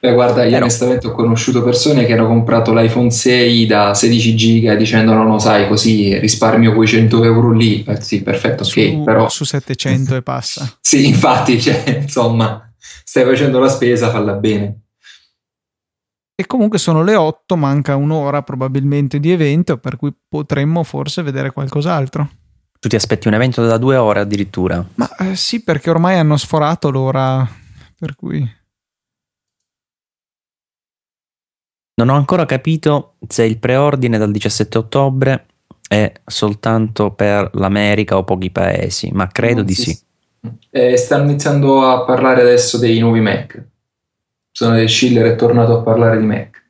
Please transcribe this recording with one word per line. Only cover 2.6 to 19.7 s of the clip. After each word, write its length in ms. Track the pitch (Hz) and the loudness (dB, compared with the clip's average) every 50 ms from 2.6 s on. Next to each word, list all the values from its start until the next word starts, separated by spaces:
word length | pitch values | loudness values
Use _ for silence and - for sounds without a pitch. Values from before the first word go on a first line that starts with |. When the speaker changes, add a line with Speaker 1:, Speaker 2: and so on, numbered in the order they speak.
| 113 - 110 | 2 2 2
Speaker 1:
l'iPhone 360 | 113 113 113 113 123 120 120 | 4 2 2 2 2 0 0
sei 540 | 117 - - 131 123 123 123 120 120 117 113 | 0 0 2 2 2 4 2 2 2 2 2
da 300 | 107 110 104 104 101 101 | 2 2 2 2 2 2
sedici 420 | 101 - 117 120 117 113 113 113 | 2 2 2 2 2 2 2 2
giga 380 | 113 110 113 113 113 110 113 104 | 2 2 4 4 4 4 2 2
dicendo: 400 | 104 110 110 113 113 110 113 110 | 2 0 0 2 2 2 4 2
"No, 100 | 110 110 | 2 2
no, 140 | 110 110 107 | 2 0 0
sai, 280 | 107 107 107 101 98 | 2 2 2 2 2
così 520 | - 107 107 - 113 110 107 101 98 98 98 | 2 0 0 2 2 2 2 2 0 0 0
risparmio 560 | 101 107 - - 113 113 117 117 117 113 107 | 0 -2 0 0 0 2 4 4 4 4 4
quei 120 | 110 110 | 4 2
cento 380 | 107 113 113 113 110 113 113 117 | 2 4 2 2 4 4 4 4
euro 260 | 113 113 113 117 117 | 4 4 4 4 4
lì". 300 | 113 113 117 110 104 104 - | 4 4 2 2 0 0 -4
Eh, 160 | - 104 - | -6 -8 -8
sì, 200 | - - - 101 | -6 -6 -6 -4
perfetto, 420 | 98 - 107 - - 113 - - - | -4 -4 -6 -2 -2 -4 -4 -4 -6
ok, 40 | - | -4
Speaker 3:
Su, 340 | - - 107 98 - 151 | 0 0 0 0 0 -2
Speaker 1:
però 260 | 151 113 110 110 110 110 | 0 0 2 2 2 0
Speaker 3:
su 140 | - - 151 | -2 -6 -6
settecento 680 | 139 - 139 - - 131 - - 139 117 127 135 123 131 | -4 -6 -6 -6 -6 -8 -6 -2 -2 0 0 0 -2 -4
e 80 | 131 | -4
passa. 480 | 123 - 127 127 123 - - - 139 120 | -4 -6 -8 -8 -8 -10 -10 -8 -10 -10
Speaker 1:
<laughs> 60 | - _ | -12 _
Sì, 240 | - - - 135 139 143 | -2 0 2 4 4 4
infatti, 500 | - - - 147 139 - - - 123 113 | 4 4 2 2 2 2 2 2 0 2
cioè, 420 | - 147 123 - - - 139 143 | 2 0 -2 0 -2 -2 -4 -4
insomma, 680 | - - - 127 117 113 117 113 113 110 110 - - - _ _ | -4 -4 -2 -2 -2 0 0 0 0 -2 -4 -8 -16 -20 _ _
stai 460 | _ - - - _ - - 135 127 | _ -20 -20 -20 _ -4 0 2 2
facendo 340 | 127 131 127 147 135 123 127 | 2 2 2 2 0 2 2
la 100 | 131 131 | 2 2
spesa, 420 | 117 - 123 120 120 113 117 110 | 0 0 0 0 0 2 0 -2
falla 240 | - 110 104 104 98 | -2 -2 -4 -4 -4
bene. 460 | 98 104 110 104 101 101 101 - - _ _ _ _ _ - - _ _ _ _ _ _ _ _ _ _ _ _ _ _ _ _ _ _ _ _ _ _ _ _ | -2 -2 -2 -2 -2 -4 -6 -8 -12 _ _ _ _ _ -20 -20 _ _ _ _ _ _ _ _ _ _ _ _ _ _ _ _ _ _ _ _ _ _ _ _
Speaker 3:
E 100 | - 185 | -10 -8
comunque 320 | - - 262 208 214 220 190 | -4 -2 0 0 0 0 -2
sono 260 | - - 165 156 160 | -2 0 0 2 2
le 100 | 190 220 | 2 2
otto, 420 | 202 160 156 160 _ _ _ 190 | 2 2 0 -2 _ _ _ -2
manca 380 | 170 143 139 139 147 135 - 143 | -2 0 0 0 -2 0 -2 -2
un'ora 480 | 139 143 151 156 160 143 139 139 147 | -2 -2 -2 -2 -2 -2 -2 -4 -4
probabilmente 800 | 139 - 143 127 131 135 131 139 135 143 143 147 143 131 131 143 | -6 -6 -8 -6 -6 -4 -4 -2 -2 0 0 0 -2 -2 -4 -2
di 100 | 143 160 | -2 0
evento, 480 | 185 175 156 143 143 160 180 - | 0 0 0 0 2 0 0 -2